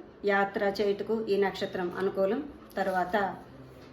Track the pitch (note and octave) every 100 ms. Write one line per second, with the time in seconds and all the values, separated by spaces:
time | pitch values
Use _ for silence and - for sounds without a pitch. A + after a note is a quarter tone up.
0 | - - G3+ G3+ G3 G#3 G3+ G3 G3+ G3+
1 | G#3 A3+ A3 G3 F#3+ F#3 F#3+ F#3 F3 F#3
2 | G3 G3 F#3+ C4 - - - G3+ F#3+ F#3
3 | F3 G#3 F#3+ D#3+ - - - - -